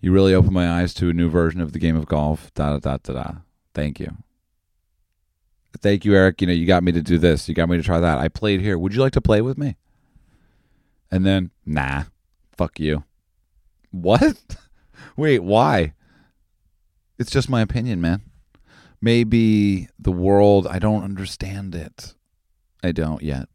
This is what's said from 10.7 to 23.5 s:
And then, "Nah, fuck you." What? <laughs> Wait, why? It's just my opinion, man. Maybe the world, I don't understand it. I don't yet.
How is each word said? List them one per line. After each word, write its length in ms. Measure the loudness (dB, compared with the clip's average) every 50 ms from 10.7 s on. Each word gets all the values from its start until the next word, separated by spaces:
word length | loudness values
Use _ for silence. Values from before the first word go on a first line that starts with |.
| _ _ _ _ _ _ _ _
And 140 | -4 0 0
then, 240 | 2 0 0 -2 -4 _ _ _
"Nah, 380 | -6 -4 -4 -4 -4 -4 -6 -6 -8 _ _ _ _ _ _ _ _ _
fuck 240 | -6 -6 -6 _ -6
you." 240 | -4 -2 -2 -4 -6 _ _ _ _ _ _ _ _ _ _ _ _ _ _ _ _ _
What? 680 | -12 -6 0 2 2 4 4 2 0 -2 _ _ -18 -18 _ _ _ _ _
<laughs> 320 | _ _ _ -20 -18 _
Wait, 240 | -4 0 0 0 0
why? 540 | 2 2 2 4 4 4 2 0 0 -2 -4 _ _ _ _ _ _ _ _ _ _ _ _ _ _ _ _ _ _ _ _ _ _ _ _ _
It's 120 | -10 -2
just 200 | -2 -2 -2 0
my 100 | 0 0
opinion, 400 | 0 0 -2 -4 -4 -4 -4 -2
man. 220 | 0 0 -2 -2 -4 -12 _ _ _ _ _ _ _ _ _ _ _ _ _ _
Maybe 880 | 0 2 2 2 2 2 2 4 4 4 4 4 2 2 0 -2 -4 -10 _ _
the 140 | -4 -4 -2
world, 540 | 0 0 2 4 4 6 6 4 4 2
I 120 | 0 -4 -2
don't 260 | -2 0 -2 -2 -4
understand 680 | -6 -10 -10 -10 -12 -10 -10 -10 -10 -8 -10 -10 -10 -10
it. 400 | -10 -12 -12 _ -20 -20 -20 -20 _ _ _ _ _ _ _ _ _ _ _ _ _ -6
I 100 | -4 -4
don't 300 | -2 -4 -4 -6 -6 -6
yet. 260 | -6 -6 -6 -8 -12